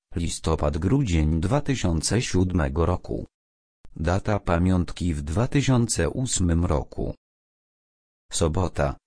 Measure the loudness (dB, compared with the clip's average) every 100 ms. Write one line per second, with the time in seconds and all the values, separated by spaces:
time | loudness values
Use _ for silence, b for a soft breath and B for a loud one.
0 | -10 -6 -4 -2 -2 0 0 0 0 2
1 | 2 2 2 2 2 0 0 -2 0 0
2 | 0 0 0 2 2 2 0 0 0 0
3 | -4 -8 -8 _ _ _ _ _ -16 -4
4 | 0 0 0 -2 0 2 4 2 0 -2
5 | -2 -2 -2 -2 0 0 2 2 2 0
6 | -2 -2 -4 0 2 2 2 0 -2 -6
7 | -8 -8 _ _ _ _ _ _ _ _
8 | _ _ -8 0 0 2 -2 0 -2 -2